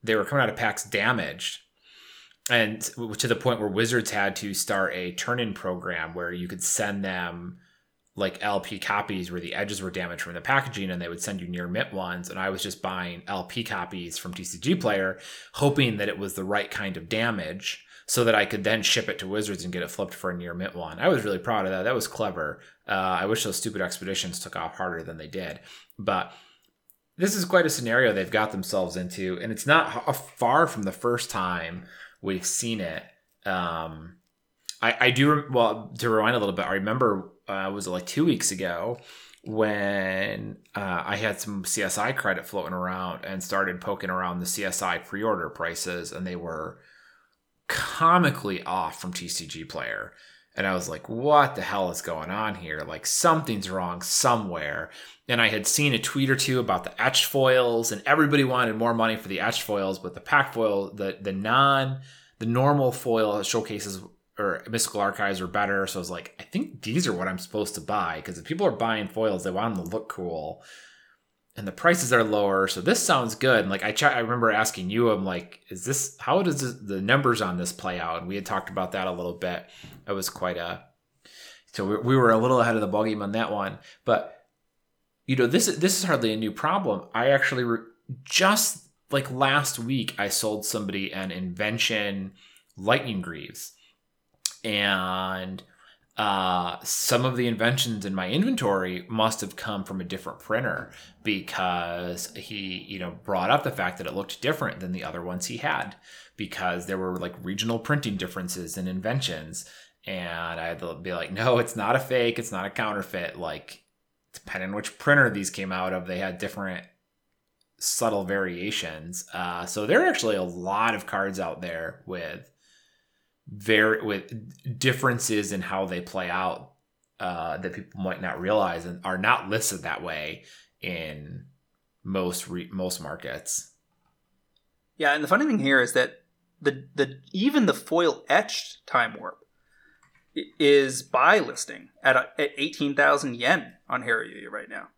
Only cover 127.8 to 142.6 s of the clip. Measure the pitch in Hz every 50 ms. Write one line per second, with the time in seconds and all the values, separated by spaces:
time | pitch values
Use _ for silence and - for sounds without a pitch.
127.8 | 95 - _ 98 95 95 90 - 92 87 67 69 87 95 107 107 98 90 85 85
128.8 | 82 87 87 90 - 95 92 90 95 110 123 107 90 95 107 113 113 - 101 87
129.8 | 73 85 78 - 80 87 80 76 76 76 82 - - - - - - _ _ _
130.8 | - 90 90 82 80 78 76 73 73 76 87 90 90 - _ _ _ _ _ _
131.8 | _ _ _ _ _ 92 95 95 90 90 87 90 - - 87 87 80 - - 95
132.8 | 92 92 90 - 78 73 78 - - - 64 - - - - - - - _ _
133.8 | _ _ _ _ _ _ _ _ _ _ _ _ _ _ _ _ _ _ _ _
134.8 | _ _ _ _ 156 143 143 151 151 139 185 220 294 311 247 208 135 135 139 135
135.8 | 123 120 - 131 123 - - - _ _ _ _ _ _ _ _ 139 143 135 131
136.8 | - - _ - 139 127 - - _ - - 190 208 277 285 302 233 180 139 -
137.8 | - - 160 170 175 160 - - - - 139 185 214 - - - - - - -
138.8 | _ - - 127 117 110 113 104 - 92 - _ _ _ _ _ _ _ _ _
139.8 | _ _ _ _ _ _ _ _ _ _ _ 156 151 - _ _ 156 143 143 143
140.8 | 139 131 127 131 - - - 127 131 160 202 214 156 - - - - - - 107
141.8 | - - _ _ - 135 131 127 127 - - - 147 143 - -